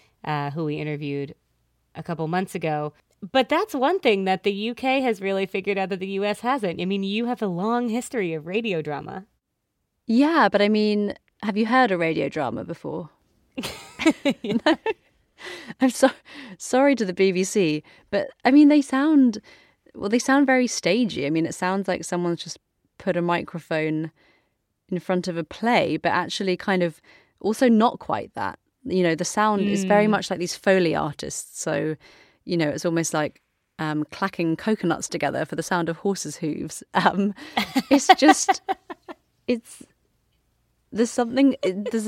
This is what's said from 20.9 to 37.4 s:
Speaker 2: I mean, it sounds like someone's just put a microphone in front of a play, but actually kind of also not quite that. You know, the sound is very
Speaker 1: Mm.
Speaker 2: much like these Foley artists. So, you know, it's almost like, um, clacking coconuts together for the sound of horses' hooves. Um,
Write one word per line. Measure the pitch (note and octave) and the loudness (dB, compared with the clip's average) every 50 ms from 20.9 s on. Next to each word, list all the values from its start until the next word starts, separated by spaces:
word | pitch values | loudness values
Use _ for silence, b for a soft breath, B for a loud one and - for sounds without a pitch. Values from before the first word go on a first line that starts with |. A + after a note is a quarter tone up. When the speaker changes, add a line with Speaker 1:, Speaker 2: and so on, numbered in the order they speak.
| F3+ A#3 B3+ G3 B2+ - C#3+ | 2 2 0 0 -2 -2 -2
Speaker 2:
I | C#3+ | 0
mean, | D#3 E3 E3 | 0 0 0
it | - E3+ | -2 -4
sounds | - - F#3 F#3+ G3 G3 | -4 -2 -2 -2 -2 -2
like | - F#3 - E3+ | -2 -4 -4 -4
someone's | - - F3 F3 F3 E3+ E3 - | -6 -4 -2 -2 -2 -2 -4 -6
just | D#3+ - - _ _ _ _ _ _ _ - | -12 -16 -16 _ _ _ _ _ _ _ -10
put | - G3 F3 | -4 -4 -2
a | F3 E3+ | -2 0
microphone | F3 F3 E3+ - - - E3+ - - E3+ D#3 D#3 D#3 D#3 D#3 D#3+ D#3+ _ _ _ _ _ _ _ _ _ _ _ _ _ _ _ - | 0 -2 -2 -4 -6 -12 -12 -8 -4 -4 -2 -2 -2 -2 -4 -6 -8 _ _ _ _ _ _ _ _ _ _ _ _ _ _ _ -8
in | F#3 F3 | -8 -6
front | - - F#3 F3+ E3+ F#3 | -4 -2 -2 -2 -2 -4
of | E3+ | -6
a | E3+ E3 | -6 -6
play, | - - - - A#3 A#3+ G3 - - D3 | -8 -8 -4 0 2 2 2 2 2 0
but | D#3 - E3+ | 0 0 0
actually | - F3 F3+ - - - G3+ F#3+ F#3 | 0 0 -2 -2 -6 -4 -2 -2 -2
kind | F3+ - - F#3+ F#3 F3 | -2 0 0 0 0 0
of | E3+ D#3 _ b b b b b b b b | 0 -4 _ b b b b b b b b
also | - G3 A3 - C4+ B3 | -2 -2 0 4 4 6
not | A#3 G#3+ G#3+ B3 - - | 6 6 4 4 2 -2
quite | - - - G#2 - - - | -6 -6 -4 -4 -6 -8 -8
that. | - G#2 F#2+ - - _ _ _ _ - | -6 -6 -6 -6 -8 _ _ _ _ -8
You | - F3 F#3 F3+ | -4 0 2 2
know, | E3+ E3 | 2 2
the | D#3 F3 | 0 -2
sound | - - - G#3 G#3+ G#3+ G3+ G3+ | -4 -2 0 2 2 2 0 0
is | G3+ G3+ G3+ F#3+ | 0 0 0 0
very | F#3 G#3 G#3 G#3 | 2 4 4 4
Speaker 1:
Mm. | G#3+ | 4
Speaker 2:
much | G#3+ G3 F#3 - | 2 0 -2 -4
like | F#3+ E3+ | -6 -4
these | F3 E3+ - | -6 -6 -6
Foley | - - G#3 F#3+ F#3+ F3 D#3+ D#3+ | -2 2 4 4 4 4 2 0
artists. | D#3 D3+ D3+ C#3 - - - - - - - - - | 0 -2 -4 -6 -8 -10 -10 -10 -12 -14 -14 -12 -10
So, | - E3 D#3 D#3+ D#3 D#3 D#3 - b b b b b b b b b | -6 -4 -2 -2 -2 -4 -6 -8 b b b b b b b b b
you | - F#3 | -4 -2
know, | E3+ D#3+ D3 | 0 0 0
it's | - D#3 - | -2 -2 -4
almost | F3 E3 E3 E3 - - | -2 0 0 -2 0 -2
like, | D#3 D3+ C#3 - _ _ _ _ _ _ _ _ - | -2 -2 -2 -6 _ _ _ _ _ _ _ _ -8
um, | D#3+ D#3 D3+ D3+ D3+ - | -6 -4 -2 -4 -4 -6
clacking | - - G3 G3 - - F3 E3 D#3+ | -6 -6 -6 -6 -4 -2 -2 -2 -2
coconuts | - - A3 A3 - - F3 D#3+ - - - | -2 0 -2 -2 0 0 -2 -2 -2 -4 -8
together | - D#3+ - C#3 C#3+ C3+ D#3 | -6 -4 -2 -2 -2 -2 -4
for | - - | -2 -2
the | D3+ E3 | -4 -2
sound | - G3 F3 E3+ D#3+ | -2 -2 -2 -2 -2
of | E3 - | -4 -4
horses' | - G3+ G3 - - D#3 D3 | -2 -4 -2 -4 -6 -10 -10
hooves. | - - D#3 - - - D#3+ - - - _ - | -6 -6 -6 -4 -6 -8 -10 -12 -14 -10 _ 0
Um, | F#3+ E3+ F#3 - F3+ G3 G#3 G3 B | 2 2 2 2 2 -2 -2 -2 B